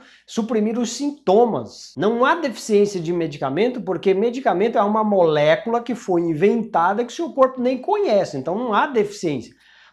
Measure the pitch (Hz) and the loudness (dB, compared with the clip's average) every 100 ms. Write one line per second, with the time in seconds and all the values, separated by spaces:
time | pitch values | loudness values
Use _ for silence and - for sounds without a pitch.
0 | - _ _ - 220 226 214 233 226 - | -16 _ _ -6 -2 0 0 -2 -4 -4
1 | 285 285 - 196 240 151 107 - - - | -6 -4 2 4 4 0 -8 -14 -16 -4
2 | 196 233 269 349 294 208 - 208 202 185 | -2 2 2 2 -2 -6 0 2 2 0
3 | 160 175 160 143 139 143 240 254 180 170 | -4 -2 -2 -4 -4 0 -2 -2 -6 -2
4 | 196 190 233 240 262 180 226 226 202 220 | 0 2 0 0 -2 0 0 2 2 2
5 | 214 202 165 151 151 160 226 233 233 220 | 2 4 4 4 4 2 2 -4 -2 -6
6 | - 175 170 151 196 233 202 170 175 208 | -2 0 0 2 2 2 0 0 0 0
7 | 240 - 330 269 262 254 247 254 254 415 | -4 -6 -6 2 2 2 -2 -2 -2 0
8 | 381 202 156 139 131 196 247 208 302 247 | 2 2 0 -4 -4 -4 -2 0 0 0
9 | 196 - 170 135 - - _ _ _ | -2 -2 -4 -4 -8 -18 _ _ _